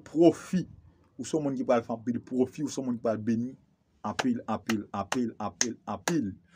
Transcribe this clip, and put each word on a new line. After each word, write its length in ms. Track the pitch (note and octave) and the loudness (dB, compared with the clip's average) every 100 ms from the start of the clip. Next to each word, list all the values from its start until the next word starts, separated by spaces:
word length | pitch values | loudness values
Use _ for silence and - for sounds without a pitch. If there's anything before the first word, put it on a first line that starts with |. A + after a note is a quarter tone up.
| - | 2
pwofi 560 | D#3 E3+ D#3 - F#3 - - - - _ - | 6 8 6 2 -2 -2 -10 -20 -20 _ -12
s 100 | A#2+ | -4
on 120 | D#3 C#3+ | -2 0
moun 100 | C3 | 0
ki 80 | B2 | 2
pral 180 | A#2+ A#2 | 2 2
fè 80 | |
anpil 260 | A2+ A2 A#2+ - | -4 -4 -4 -2
pwofi, 380 | B2+ B2+ - | 2 2 0
ou 80 | C#3 | -6
s 60 | C#3 | -4
on 80 | C3 | -4
moun 120 | A#2 | -2
ki 40 | A#2 | 0
pral 140 | A2 | 0
beni 320 | G#2+ A#2 B2 C3+ _ _ _ _ G#2 | 0 0 -2 -8 _ _ _ _ -6
anpil, 360 | - B2+ A#2 - | -2 0 0 -2
anpil, 320 | G#2 - A2 - | -4 -2 -4 -4
anpil, 380 | G2+ F#2+ C3 A#2+ - | -6 -4 -2 -4 -4
anpil, 340 | G#2 - A#2 A2 - | -6 -4 -6 -6 -8
anpil. 400 | G2 - E3 G2+ - _ | -6 -2 -2 -2 -6 _